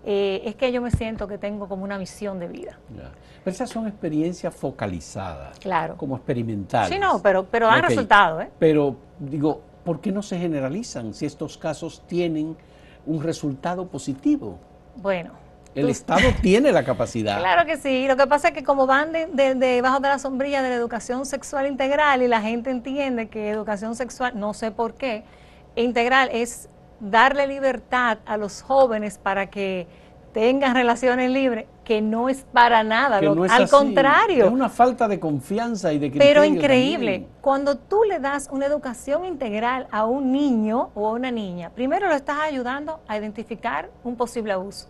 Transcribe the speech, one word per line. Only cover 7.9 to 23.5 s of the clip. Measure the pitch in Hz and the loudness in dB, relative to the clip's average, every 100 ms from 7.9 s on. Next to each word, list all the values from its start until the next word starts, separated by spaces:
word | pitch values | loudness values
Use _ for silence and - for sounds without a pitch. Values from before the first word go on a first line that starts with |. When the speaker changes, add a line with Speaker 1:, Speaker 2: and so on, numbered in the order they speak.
| 247 214 202 180 160 | 0 6 6 6 2
Speaker 1:
¿eh? | 220 - | -8 2
Speaker 2:
Pero, | 160 151 143 120 - - | 4 4 2 -2 -16 -14
digo, | 139 147 151 - - - | -10 -2 -2 -2 -10 -12
¿por | - 165 | -6 -4
qué | 208 | -4
no | 196 | -6
se | 196 175 | -6 -6
generalizan | 175 147 131 180 240 139 113 | -4 -2 -4 -6 -10 -10 -10
si | 104 151 | -8 -8
estos | - 147 - | -8 -12 -8
casos | 165 147 160 - - | -8 -8 -12 -14 -6
tienen | 170 175 156 156 160 - - - - | -2 -2 -2 -6 -10 -18 -20 -20 -16
un | - 156 | -6 -4
resultado | 160 156 151 135 175 180 180 | -4 -4 -6 -4 -6 -6 -8
positivo? | 139 - 135 294 285 220 170 - - - - | -8 -8 -2 0 0 -2 -14 -20 -20 -20 -6
Speaker 1:
Bueno, | 196 185 170 - - - - | -4 -4 -6 -18 -20 -20 -10
Speaker 2:
El | 135 143 | -2 -2
Speaker 1:
tú | |
Speaker 2:
Estado | - - 175 | -2 0 2
Speaker 1:
<laughs> | 262 - | 4 2
Speaker 2:
tiene | 208 208 285 | 4 4 6
la | 175 | 4
capacidad. | 123 120 113 117 104 101 | 0 -2 -2 -2 -2 0
Speaker 1:
Claro | 185 339 311 | 2 4 2
que | 311 | -2
sí. | 277 262 269 | -2 0 0
Lo | 262 | 2
que | 269 | 4
pasa | 285 339 | 4 2
es | |
que | 302 | 0
como | 269 277 262 | 0 2 4
van | 269 311 | 2 2
de, | 330 320 | -4 -2
de, | 277 269 | 2 2
debajo | 262 254 247 254 269 | 2 2 2 2 2
de | 277 | 0
la | 277 | 0
sombrilla | 277 262 277 277 | -2 -4 -2 -2
de | 262 | 0
la | 247 | -2
educación | 233 233 - 247 269 | -4 -6 -6 -6 -6
sexual | 277 - 285 277 | -8 -6 -4 -4
integral | 269 269 285 294 262 | -2 0 2 4 4
y | 247 | 2
la | 226 | 2
gente | 214 233 247 | 0 -4 -4
entiende | 254 269 277 269 240 220 | -6 -6 -4 -2 -4 -6
que | 220 208 | -6 -6